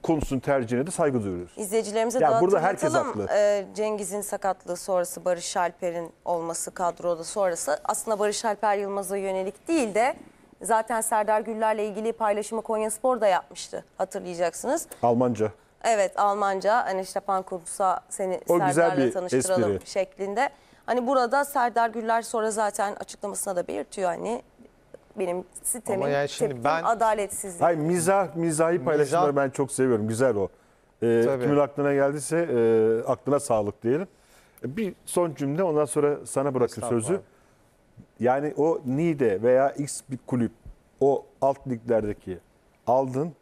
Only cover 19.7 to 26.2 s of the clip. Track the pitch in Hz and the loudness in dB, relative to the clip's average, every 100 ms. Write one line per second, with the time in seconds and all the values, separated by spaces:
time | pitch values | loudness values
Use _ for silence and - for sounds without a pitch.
19.7 | 98 - 202 185 - 196 202 277 - _ | 0 -4 -4 -4 -4 -4 -2 -2 -4 _
20.7 | _ - 247 240 269 240 277 285 277 240 | _ -2 -2 2 2 2 2 0 0 0
21.7 | 226 233 220 226 226 226 226 220 214 214 | 2 0 -2 0 -2 0 -2 -2 0 -2
22.7 | - 202 190 - - 202 196 - 180 175 | 0 -4 -4 -12 -10 -8 -6 -4 -4 -4
23.7 | 202 269 - 180 170 185 233 - _ - | -6 -6 -4 -4 -2 -6 -6 -10 _ -20
24.7 | _ _ - _ 214 185 180 - - - | _ _ -20 _ -6 -4 -4 -8 -12 -8
25.7 | 247 - 196 143 143 | -6 -4 -2 0 0